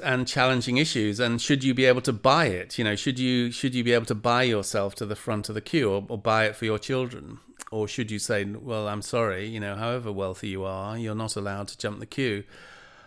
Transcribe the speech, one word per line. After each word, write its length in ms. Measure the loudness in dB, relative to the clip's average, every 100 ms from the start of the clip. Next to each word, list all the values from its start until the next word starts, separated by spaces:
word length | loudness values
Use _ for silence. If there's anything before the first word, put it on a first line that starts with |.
and 240 | 0 0 2
challenging 480 | 4 4 4 2 2
issues. 460 | 2 2 2 2
And 200 | 2 2
should 220 | 2 2
you 100 | 4
be 120 | 4 4
able 160 | 4
to 100 | 0
buy 360 | 2 4 6 4
it? 300 | 2 -4 -2
You 60 |
know, 140 | 0 0
should 200 | 0 0
you, 320 | 2 2 0
should 240 | 0 -2
you 80 | 0
be 120 | 4
able 140 | 4 4
to 80 | 0
buy 280 | 2 4
yourself 500 | 4 2 0 0 0 -2
to 100 | -6
the 100 | -6
front 320 | -4 -4 -4
of 80 | -6
the 60 |
queue, 280 | -2 2 2
or, 160 | 2 -2
or 80 | -4
buy 260 | 2 2
it 140 | 2 0
for 80 | -2
your 120 | -2
children? 640 | -2 -2 -2 -8 -14 -16 -16 -16 -8
Or 160 | -4 -4
should 240 | -2 -4
you 80 | -4
say, 240 | -2 0
"Well, 460 | -2 -6 -6 -4 -4
I'm 120 | -4
sorry, 460 | -2 0 0 -2 -6
you 140 | -6
know, 160 | -6 -4
however 340 | -4 -4 -4
wealthy 380 | -4 -4 -4 -6
you 160 | -4 -4
are, 320 | -4 -6 -6
you're 180 | -4 -4
not 220 | -4 -4
allowed 320 | -4 -6 -8
to 80 | -6
jump 240 | -8 -8
the 40 | -8
queue"? 380 | -2 -2 -2 -6 -16 -20 -20 -20 -20